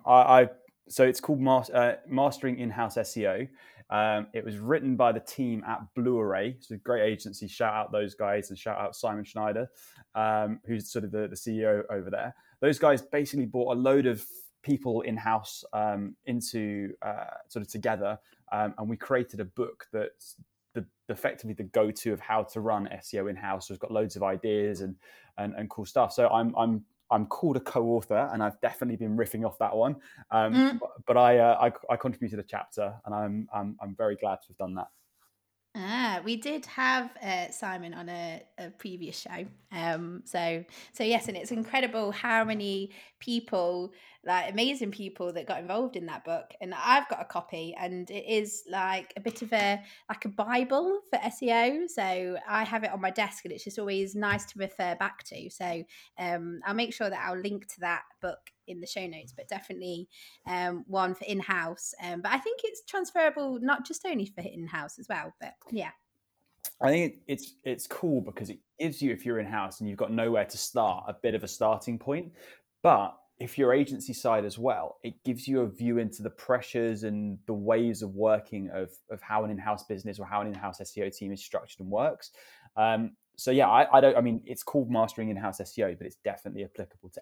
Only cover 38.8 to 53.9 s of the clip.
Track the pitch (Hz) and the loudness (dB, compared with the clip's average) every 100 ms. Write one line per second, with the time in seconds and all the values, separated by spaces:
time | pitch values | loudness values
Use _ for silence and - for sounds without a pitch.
38.8 | 208 180 160 - - 180 202 - _ 180 | -12 -10 -10 -10 -10 -10 -12 -14 _ -6
39.8 | 170 160 170 180 - 180 170 165 175 - | -2 -2 -6 -10 -6 -2 -2 -2 -6 -16
40.8 | - - 220 233 226 185 - 233 226 269 | -16 -4 0 0 -2 -8 -6 -6 -2 0
41.8 | 247 226 208 208 240 226 220 214 202 196 | 0 0 -2 -2 2 2 2 0 -2 -4
42.8 | 196 - - _ - 233 233 190 175 180 | -6 -12 -20 _ -4 -2 0 0 2 0
43.8 | 185 - - - - 180 175 208 254 277 | -4 -12 -20 -10 0 0 2 0 0 0
44.8 | 214 196 190 - 175 170 - 185 175 208 | -4 -6 -10 -6 -6 -4 -6 -6 -4 -2
45.8 | 254 202 170 147 160 165 - - 185 160 | -2 -4 -8 -8 -6 -6 -6 -12 -10 -2
46.8 | 233 269 277 175 180 175 - 170 165 170 | 4 4 4 -4 -6 -6 -6 -8 -10 -8
47.8 | 180 180 180 202 - 220 208 202 - 190 | -8 -8 -8 -10 -2 -2 -2 -6 -6 -4
48.8 | 185 190 165 - 226 226 220 220 202 202 | -2 -2 -6 -8 -8 -8 -2 2 2 0
49.8 | 202 - - 214 214 202 214 247 254 269 | -4 -16 -12 -8 -6 -4 0 0 2 2
50.8 | 349 403 - 262 220 - 247 233 240 302 | 2 -2 -2 -2 -2 -2 2 4 4 2
51.8 | 349 - 190 185 185 180 208 214 214 226 | -2 -2 -2 -2 -2 -6 -2 -2 0 -2
52.8 | 220 196 190 190 202 - 180 156 202 208 | -4 -2 -2 0 -2 -4 -12 -10 -10 -8
53.8 | 202 | -4